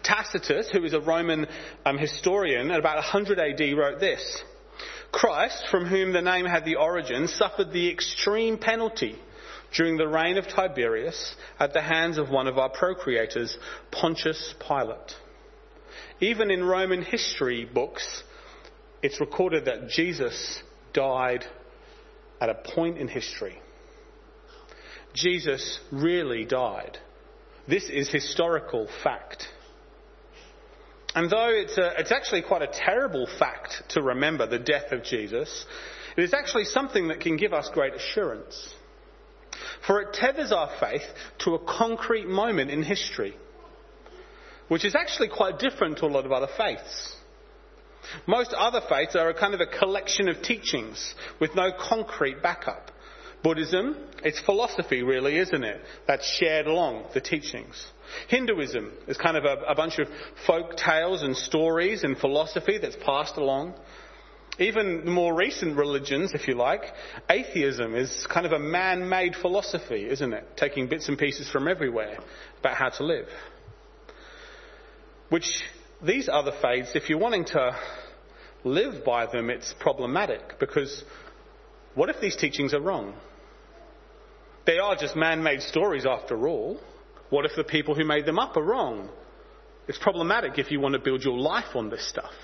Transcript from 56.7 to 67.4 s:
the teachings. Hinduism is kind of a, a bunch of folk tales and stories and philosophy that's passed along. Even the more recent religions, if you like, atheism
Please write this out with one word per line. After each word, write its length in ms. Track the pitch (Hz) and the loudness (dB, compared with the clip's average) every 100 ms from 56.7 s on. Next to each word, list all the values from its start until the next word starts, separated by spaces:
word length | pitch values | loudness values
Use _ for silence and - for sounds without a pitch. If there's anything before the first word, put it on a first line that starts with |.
| 165 160 113 110 | 2 2 -2 -2
the 80 | 131 | -4
teachings. 640 | - 160 - 120 107 - - - - - - | 0 -4 -4 -10 -12 -16 -16 -18 -14 -12 0
Hinduism 640 | 247 247 190 135 120 104 - - | 2 2 0 0 -4 -6 -12 -8
is 100 | - | 0
kind 200 | 165 160 | 2 4
of 80 | 143 | 2
a, 180 | 139 143 | 2 0
a 60 | 151 | 2
bunch 220 | 160 - | 2 0
of 100 | 143 - - - - | -2 -4 -14 -4 2
folk 320 | 170 170 - | 2 2 -2
tales 460 | - 160 170 185 | 2 4 2 0
and 120 | 143 127 | -2 -2
stories 680 | - 160 165 165 180 214 | 0 2 4 4 2 0
and 120 | 143 131 | -2 0
philosophy 600 | 139 143 156 180 175 208 | 2 2 0 0 0 0
that's 180 | - - | -2 -2
passed 420 | - 139 151 - | 0 0 -2 -2
along. 360 | 139 135 165 180 - - - - - - - - | 0 0 -4 -10 -18 -20 -20 -20 -20 -20 -16 0
Even 460 | 190 220 202 170 165 | 2 2 0 0 2
the 60 | |
more 240 | 180 170 165 | 2 4 4
recent 400 | 220 - 175 143 | 2 0 0 2
religions, 580 | 147 139 135 139 196 | 2 0 0 -2 0
if 140 | 143 - | -2 -2
you 60 | |
like, 300 | 120 123 196 - - - - - | 2 2 2 -2 -12 -14 -14 2
atheism 640 | 190 | 2